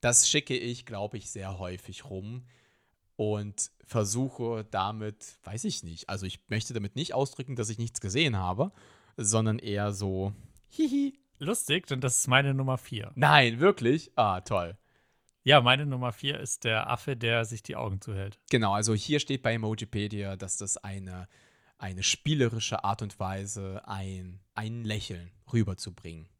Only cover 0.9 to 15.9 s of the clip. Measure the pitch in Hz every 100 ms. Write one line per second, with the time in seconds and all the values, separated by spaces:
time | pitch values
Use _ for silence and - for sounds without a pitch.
0.9 | 104 104 117 - 107 95 92 90 92 -
1.9 | - - 95 104 123 123 _ _ _ _
2.9 | _ _ - 107 104 104 101 - _ -
3.9 | 117 104 110 135 - 117 113 107 101 98
4.9 | 110 107 107 - - - 107 214 - 85
5.9 | 82 - 95 92 - _ 107 - 117 101
6.9 | 123 - 127 139 - 131 123 107 113 117
7.9 | - 101 113 160 104 92 92 180 - -
8.9 | - _ - 101 113 107 107 - 101 104
9.9 | 98 101 95 98 107 - - _ - 311
10.9 | 277 277 262 _ _ 147 240 - 160 -
11.9 | 131 131 - - 127 139 135 135 131 -
12.9 | 110 - - 147 147 123 117 175 - 117
13.9 | 156 - - 107 90 - 101 85 104 _
14.9 | _ _ _ _ _ - 143 123 131 147